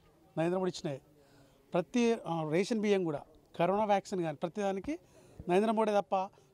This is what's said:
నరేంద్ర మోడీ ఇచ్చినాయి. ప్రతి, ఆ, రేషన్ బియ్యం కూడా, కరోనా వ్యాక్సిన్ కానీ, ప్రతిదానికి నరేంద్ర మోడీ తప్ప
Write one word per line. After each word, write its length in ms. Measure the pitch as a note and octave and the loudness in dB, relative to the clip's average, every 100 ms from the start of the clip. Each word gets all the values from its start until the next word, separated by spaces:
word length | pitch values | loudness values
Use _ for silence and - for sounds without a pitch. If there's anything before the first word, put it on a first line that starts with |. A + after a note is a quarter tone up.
| _ _ _ - | _ _ _ -4
నరేంద్ర 220 | E3 F#3 | -2 0
మోడీ 120 | F#3 - | -2 -4
ఇచ్చినాయి. 260 | E3 C3+ - _ - - - _ _ | -8 -8 -12 _ -20 -20 -20 _ _
ప్రతి, 300 | F3 F3 B3 A#3 A3+ E3 | -4 0 2 2 0 -2
ఆ, 80 | E3 D#3 E3 | -4 0 0
రేషన్ 260 | G#3 A3+ G#3 | 0 0 2
బియ్యం 180 | G3 E3+ | 2 0
కూడా, 120 | C#3+ - - _ - | -4 -10 -20 _ -2
కరోనా 260 | F3 G3+ G#3+ | 0 2 2
వ్యాక్సిన్ 280 | G3 - F#3+ E3 | 2 0 -4 -4
కానీ, 100 | C#3+ | -4
ప్రతిదానికి 520 | F3 G#3+ G3 F#3+ F#3 E4 - - - - - | -6 -4 -2 -2 -4 -8 -10 -20 -20 -12 0
నరేంద్ర 220 | F3+ A3 | 2 4
మోడీ 220 | A3 A3 G3+ | 2 2 2
తప్ప 160 | - F#3+ G3 - _ | 2 -2 -2 -8 _